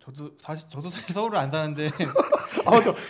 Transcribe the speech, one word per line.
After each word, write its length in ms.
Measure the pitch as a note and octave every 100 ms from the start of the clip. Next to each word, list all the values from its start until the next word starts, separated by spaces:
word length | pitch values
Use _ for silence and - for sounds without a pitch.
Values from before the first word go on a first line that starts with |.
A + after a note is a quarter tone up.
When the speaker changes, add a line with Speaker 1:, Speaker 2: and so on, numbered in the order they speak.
Speaker 1:
저도 280 | - C#3 D3 -
사실, 300 | - D#3 -
저도 200 | C3+ E3+
사실 220 | F3+ -
서울을 240 | F#3 A3+ G3+
안 100 | C3+
사는데. 380 | D#3 D3+ D3 D3+
<laughs> 760 | - F3 - - - - - -
Speaker 2:
아, 40 |
맞아. 220 | A3+ A3+ -